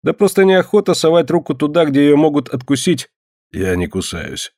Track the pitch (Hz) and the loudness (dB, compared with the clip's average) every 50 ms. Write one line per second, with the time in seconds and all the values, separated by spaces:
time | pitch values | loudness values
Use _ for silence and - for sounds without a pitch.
0 | - 147 165 _ 208 190 - 196 190 190 190 185 175 - - 208 202 - 170 - | -4 -4 -2 _ 0 0 2 2 2 4 4 2 2 2 0 0 2 0 -2 0
1 | - 160 165 170 165 - 160 175 143 - 151 127 151 147 147 170 165 151 135 139 | 0 2 2 2 2 2 -2 -2 -2 -4 -4 -4 -4 -2 0 0 0 2 2 2
2 | 143 143 147 143 156 156 147 147 131 - - 127 - - 143 127 - 185 165 120 | 4 4 4 4 4 2 0 -2 -4 -4 -10 -10 -4 -4 -4 -2 0 -2 -2 -2
3 | - _ _ _ _ _ _ _ _ _ - 87 95 95 90 90 90 82 - 95 | -4 _ _ _ _ _ _ _ _ _ -8 -6 -2 -2 -2 -2 -4 -4 -6 -8
4 | 90 - - 85 73 71 - - - - _ | -8 -6 -10 -10 -10 -10 -12 -12 -12 -14 _